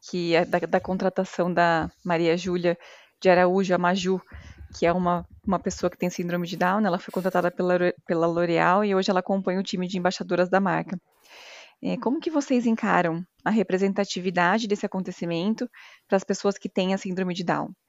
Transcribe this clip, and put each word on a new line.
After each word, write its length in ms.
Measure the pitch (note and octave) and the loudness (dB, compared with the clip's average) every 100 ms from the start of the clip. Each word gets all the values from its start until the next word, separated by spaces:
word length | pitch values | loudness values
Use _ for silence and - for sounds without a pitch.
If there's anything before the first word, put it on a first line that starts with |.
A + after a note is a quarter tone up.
| - | -6
que 240 | F#3 E3+ | -4 2
é 100 | E3 | 2
da, 140 | F3 F3+ | 2 0
da 200 | E3 F#3 | 0 -2
contratação 720 | F3+ F#3+ F#3+ - F#3 - F3 | 0 -2 -2 -2 -4 -2 -2
da 400 | E3+ E3+ E3 E3 _ | 2 2 2 -2 _
Maria 320 | - E3+ E3+ E3+ | -2 0 2 0
Júlia 400 | F3+ F3+ F3 E3+ - - - _ | 0 0 0 -2 -8 -20 -20 _
de 120 | F#3+ | 4
Araújo, 440 | F3+ F3+ F#3 F#3+ | 6 6 4 2
a 40 | F3+ | 2
Maju, 420 | F3 F#3+ F3+ F#3 - - - - - - | 2 0 0 -2 -4 -20 -20 -20 -18 -2
que 60 | |
é 80 | A3 | 0
uma, 320 | F#3 F3+ F3 - - | 2 2 0 -4 -12
uma 160 | - F#3 | -2 -2
pessoa 300 | - F3+ F3+ | -2 -2 -4
que 80 | - | -2
tem 140 | F3+ | -6
síndrome 360 | - F3 F3 E3+ | -4 -4 -4 -4
de 80 | |
Down. 300 | F3 F3+ G3 | -2 0 2
Ela 140 | G#3+ F3 | 2 0
foi 120 | - | -4
contratada 400 | - F#3 F3+ F3 | -4 0 0 0
pela 220 | - F3+ | 0 0
Lore-, 220 | F3+ F3 - - | 2 2 -2 -4
pela 200 | E3+ E3 | 0 2
L'Oréal 580 | E3+ F3 E3 E3 F#3 | 2 2 4 4 4
e 100 | G#3 | 2
hoje 160 | F#3+ F#3+ | 0 2
ela 100 | F#3 | 0
acompanha 380 | F3+ G3 F#3+ F#3 | 0 -2 0 -2
o 40 | |
time 260 | G3 G3 F3+ | -2 -4 -4
de 80 | F#3+ | 0
embaixadoras 540 | F3+ F#3 F3+ F3+ F3+ | -2 -2 -4 0 2
da 100 | F#3 | 2
marca. 400 | G3 D#3+ F3 F3+ _ _ _ - - - - _ | 2 -2 -4 -10 _ _ _ -20 -20 -20 -20 _
É, 140 | F#3 F3+ | -6 -4
como 240 | A3+ D4 | -2 -2
que 100 | E4 | -2
vocês 360 | D#4 C#4 B3+ A#3 | -2 0 0 2
encaram 580 | A3+ G#3 F3+ F3 E3 F3+ _ | 0 2 2 2 -2 -8 _
a 60 | - | -2
representatividade 1200 | A3 F3+ F#3 G3 G3 G3+ - F3+ F3+ F3 G#3+ A3+ | 0 2 2 0 0 -2 -2 -4 0 2 2 0
desse 160 | G3+ | -4
acontecimento 840 | G3+ F#3+ F#3 F3+ E3+ E3 F#3 A3 B3 - - - _ | -4 -6 -8 -6 -4 -2 -2 -4 -6 -10 -20 -20 _
pras 180 | G3 | -2
pessoas 340 | - G3 G3+ G3 | 0 -2 0 -2
que 100 | G#3 | -4
têm 240 | - F#3 | -2 0
a 60 | F#3+ | -2
síndrome 340 | F#3+ F3+ F#3 | -2 -4 -4
de 100 | F3+ | -4
Down? 280 | F3 D3+ D#3+ F#3 | -2 -2 -2 -10